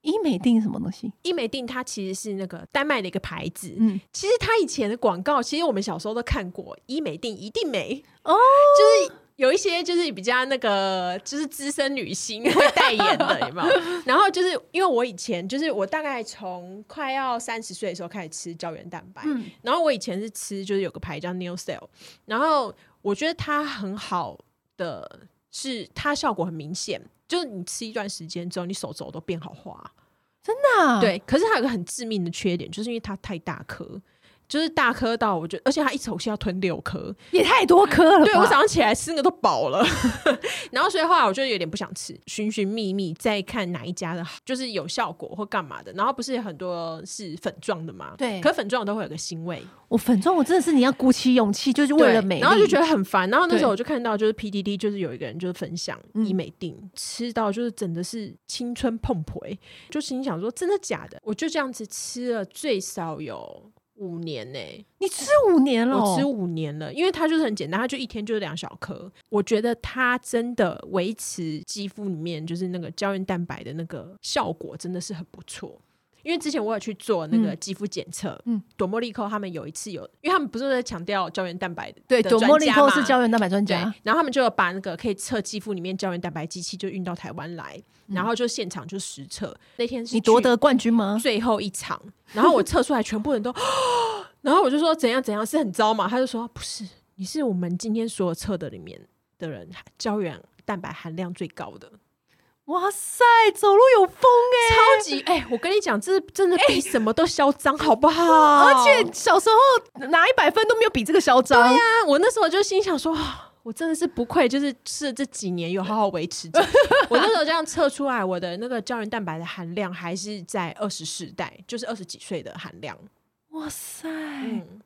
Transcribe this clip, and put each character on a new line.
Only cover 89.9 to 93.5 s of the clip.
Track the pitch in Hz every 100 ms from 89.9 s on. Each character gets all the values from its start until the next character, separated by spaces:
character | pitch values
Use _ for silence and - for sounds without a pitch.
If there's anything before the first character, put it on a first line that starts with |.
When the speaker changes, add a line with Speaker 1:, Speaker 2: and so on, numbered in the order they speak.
| 247 226
Speaker 2:
是 |
Speaker 1:
你 | 233
夺 | 226 226
得 | 208 -
冠 | 294 247
军 | 226
吗？ | 233 196 208
Speaker 2:
最 | 262 214
后 | 240 208
一 | 208
场， | - - - - _ _
然 | 208
后 | 294
我 | 277
测 | 190 233
出 | 247
来 | 269
全 | 220 214
部 | 240
人 | 254
都， | 208